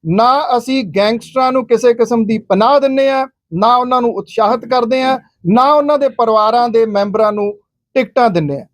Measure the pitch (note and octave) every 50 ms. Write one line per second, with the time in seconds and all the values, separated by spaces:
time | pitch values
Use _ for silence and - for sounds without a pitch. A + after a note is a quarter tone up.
0 | - D#3+ E3+ G3+ A3+ B3 C4 C#4+ D4+ - B3+ A#3+ A#3 C4 C4 C4+ B3 F3+ C#3 F#3+
1 | G3+ G#3+ A3+ A3+ - - - C4 C4 B3+ C4 C4 B3 A#3+ A#3+ A3 A#3+ B3 A#3 A#3
2 | A3+ A3 A#3+ A#3 A3+ G3+ A3+ G#3+ - _ G3 F#3+ G#3+ A#3+ C#4+ C#4+ C4+ C#4 C4+ C4+
3 | C4+ C4+ C4+ C4+ C4 C4+ _ _ _ _ D#3+ E3+ G#3 A3+ B3 B3 B3 B3 B3+ B3+
4 | A#3+ A#3+ G3+ F#3+ G3 - - - A3 G3+ A#3+ B3 A#3 A#3 B3+ B3+ A#3 A3 B3+ C4
5 | C4 C4 C4+ B3 _ _ _ _ _ E3+ G3+ A#3+ C4 C#4 D4+ D4+ D4 C#4+ D4+ C#4+
6 | C#4+ C4+ A3+ - A#3+ A3+ A3 G#3+ G#3+ A3 A3 A#3+ - A#3+ G#3+ A3+ A3+ A3 G#3 G3+
7 | G3+ G#3 F#3+ G#3+ A3 G#3+ G#3 G#3 G3+ G3+ G#3 G#3 _ _ _ _ _ _ _ C4
8 | B3+ - _ C4+ A#3+ A#3 F3+ E3+ D#3+ C#3+ C#3 C#3 - _